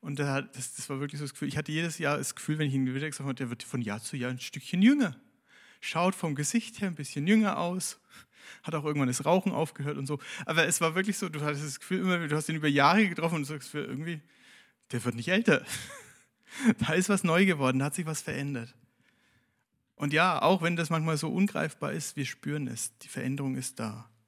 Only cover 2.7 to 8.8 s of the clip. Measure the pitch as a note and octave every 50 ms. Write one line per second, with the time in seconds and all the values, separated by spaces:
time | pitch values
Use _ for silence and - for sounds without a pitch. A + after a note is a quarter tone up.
2.7 | C3 C3+ C3+ B2+ B2+ C3+ C#3+ D#3 D3 - C#3 C#3+ C3+ B2 C3+ A#2+ A#2+ A#2 - -
3.7 | - B2 A#2+ G#2 G#2 A2 G#2+ - - B2 B2 B2 B2+ B2+ - - - D3 - -
4.7 | - F3 F#3+ A#3 C#4+ D4 B3+ F3+ C3 - _ _ _ _ _ _ _ - - -
5.7 | - _ - - - D#3+ F3 F#3 F#3+ - - E3 D3 C3+ D3 - - A#3 - -
6.7 | - - G3+ F#3+ E3+ D3 D3 - - D3 C#3+ E3 G#3+ A3 A3 G3+ F3+ - E3+ F3
7.7 | F3+ F#3 - - - _ _ _ - - - _ _ _ - - - - _ -
8.7 | D#3+ D#3